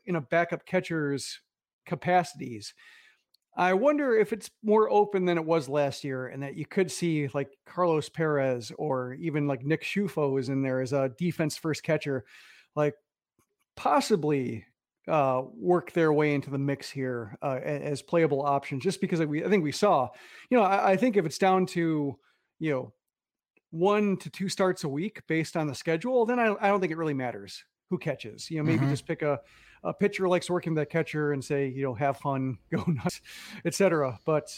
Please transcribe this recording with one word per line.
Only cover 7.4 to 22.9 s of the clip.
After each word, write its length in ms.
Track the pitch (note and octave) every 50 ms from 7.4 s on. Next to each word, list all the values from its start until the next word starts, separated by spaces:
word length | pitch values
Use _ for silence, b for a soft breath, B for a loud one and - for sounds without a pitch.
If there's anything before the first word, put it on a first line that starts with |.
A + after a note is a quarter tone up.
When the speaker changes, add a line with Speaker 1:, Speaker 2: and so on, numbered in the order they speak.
| C#3 C#3 _ _ _
Speaker 1:
Carlos 420 | - - F3 F3+ E3+ D#3+ D#3 - -
Perez 640 | - F3 E3 D#3 D3 C#3 C3+ C3 B2+ A#2+ A2 - - -
or 340 | D#3 D3+ C3 B2+ B2+ B2 B2+ D#3
even, 260 | E3+ D#3+ C#3+ D3+ D3
like, 180 | C#3+ C3+ A#2 C3+
Nick 200 | D3 D#3+ D#3 -
Ciuffo 560 | - - G3 G#3 F3+ - D#3+ D3 C#3 C3+ C3+
is 100 | B2 C3
in 140 | C3+ C3+ C3+
there 180 | C3 B2+ C3
as 100 | C3 A#2
a 200 | C#3 C#3 C3+ C3 A2+ -
defense 360 | F3 F3 - - D#3+ D3+ -
first 280 | - - D#3+ C#3+ - -
catcher, 420 | - D#3 D3+ - D3 C3+ C3 - B B B B B B B B B B
like, 200 | D3+ D3+ D3 D3 - _ _ _ _ _ _ _ _ _ _ _ _ _ _ -
possibly, 920 | - - B3+ D4+ C#4+ - - A3 E3+ C#3+ D3+ D3 C#3 B2+ A#2+ A#2 G2+ - _ _ _ _ _ _ _ _
uh, 360 | - D#3+ D3+ C#3 C3 C3 B2+ C3+ - -
work 380 | - F#3 F3+ F3 E3+ F3 -
their 200 | - F3 D#3+ D#3
way 220 | D3 D3+ D3+ D3+ C#3+
into 160 | C#3 - C3+
the 80 | C#3
mix 320 | C#3 C#3 C#3+ C#3 C3 - -
here, 480 | - C#3 C3 B2+ B2 A#2+ A2+ G2+ - - -
uh, 160 | C#3+ C3 B2+
a-, 220 | - D3+ D3 C#3 C#3
as 160 | D3 C#3+ C3+
playable 400 | - - F3 E3+ D#3+ D3 D3 C3+
options, 420 | D3 C#3+ C#3+ C#3 - - C#3+ C3 C#3
just 160 | F#3+ F#3 -
because 200 | G3 - F3+ D#3+
we, 260 | E3 D3 D3 D#3 -
I 40 | -
think 140 | G#3+ G3 D#3
we 80 | C#3+
saw, 380 | - - G#3 G3+ F3 C#3 B2 - B B B B B B B B
you 80 | B3
know, 60 | A#3+ G3+
I, 300 | F#3 G3 G3+ - G3 F#3+
I 40 |
think 180 | F#3 A#3+ B3+ G3
if 80 | G3+ D#3+
it's 140 | D#3+ -
down 300 | - G3+ F#3+ F#3 F#3+ F#3
to, 500 | - - F3 E3+ E3 D#3 D3+ D3 C#3 - - _ _ _ _ _ _ _
you 140 | - D#3+ D#3
know, 220 | C#3 C3 B2 A2+